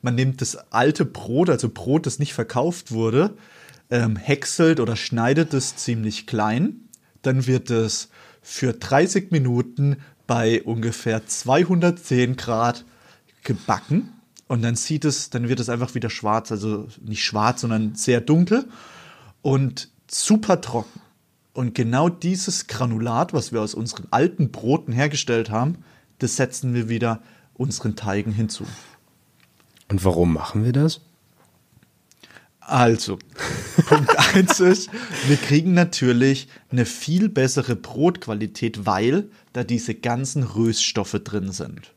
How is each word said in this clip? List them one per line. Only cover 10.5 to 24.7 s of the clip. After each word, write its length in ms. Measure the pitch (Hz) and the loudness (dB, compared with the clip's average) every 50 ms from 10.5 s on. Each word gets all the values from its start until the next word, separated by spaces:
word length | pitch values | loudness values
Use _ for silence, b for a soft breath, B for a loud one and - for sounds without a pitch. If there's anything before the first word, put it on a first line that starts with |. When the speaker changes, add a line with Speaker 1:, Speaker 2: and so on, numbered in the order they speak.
| 117 113 - | 2 2 0
Speaker 1:
ungefähr 600 | - 117 113 113 117 110 - - 117 110 110 107 | -2 -4 -2 -2 -4 -4 -4 -4 -2 -2 -4 -4
zweihundertzehn 1120 | - - - - 120 123 151 180 165 185 175 170 175 175 175 - - 135 123 123 120 127 | -6 -10 -8 -2 2 2 2 4 4 2 2 2 2 0 0 -4 0 2 2 2 2 0
Grad 480 | 127 - 120 117 110 117 120 120 - - b b b b b b b b b b _ _ | -6 -4 -4 -2 0 0 0 0 -4 -10 b b b b b b b b b b _ _
gebacken. 680 | - 123 92 - - 110 90 - - 143 190 - - - - _ _ _ - _ _ | -4 -4 -4 0 -2 -2 -2 0 0 0 0 0 -2 -12 -20 _ _ _ -20 _ _
Und 140 | 135 117 113 | -4 -2 0
dann 140 | 120 117 | 0 -2
sieht 280 | 117 - - 156 151 151 | -2 -4 -4 -4 -2 0
es, 260 | 151 139 - - - | -2 -2 -2 -6 -6
dann 180 | - 123 120 117 | -6 -4 -2 -2
wird 100 | 131 127 | -2 -2
es 100 | 120 120 | -2 -4
einfach 280 | 120 117 123 120 - | -2 -4 -4 -4 -4
wieder 120 | 123 110 113 | -6 -6 -6
schwarz, 440 | - - - 107 107 113 110 - 113 | -8 -4 -2 0 0 0 -2 -4 -6
also 340 | 104 98 110 107 101 110 117 107 - - | -4 -2 -4 -4 -4 -6 -10 -16 -16 -10
nicht 200 | - 107 107 - | -10 -6 -4 -4
schwarz, 380 | - - 107 107 117 123 - - | -4 -2 2 2 2 0 0 -2
sondern 340 | 120 113 110 110 107 107 | -2 0 0 0 -2 -4
sehr 240 | - - - 123 117 | -4 0 2 2 2
dunkel 460 | 117 - 151 165 175 175 208 247 269 B B B B B B B B B B B B B B B _ | 4 4 4 4 6 4 4 0 0 B B B B B B B B B B B B B B B _
und 460 | 143 135 135 139 127 - - - - _ _ _ _ | 0 2 2 2 0 -4 -8 -14 -16 _ _ _ _
super 520 | - - - - 208 214 214 - 185 - | -6 -6 2 2 2 2 4 0 0 0
trocken. 400 | - 117 117 120 104 - - - _ _ _ _ _ _ _ _ _ _ _ | 0 -4 -6 -6 -6 -6 -14 -20 _ _ _ _ _ _ _ _ _ _ _
Und 220 | - 127 120 113 | -6 -4 -4 -2
genau 340 | - 123 113 120 131 151 175 | -2 -2 0 2 2 2 2
dieses 600 | 175 175 - 170 190 185 - - - - - - | 0 0 -4 -4 -2 -2 -4 -4 -6 -6 -8 -8
Granulat, 640 | - 110 127 120 113 110 113 120 117 120 165 175 - | -6 -4 -2 -2 -2 -2 -2 -2 0 0 -2 0 -2
was 180 | 151 113 - 120 | -4 -4 -2 -4
wir 80 | 113 | -4
aus 140 | 107 107 - | -4 -4 -4
unseren 320 | - 113 117 - - 90 - - | -6 -8 -8 -8 -12 -8 -2 2
alten 400 | 117 147 175 - - 156 113 - | 2 2 2 2 0 -2 -2 0
Broten 400 | - - 113 | -4 0 0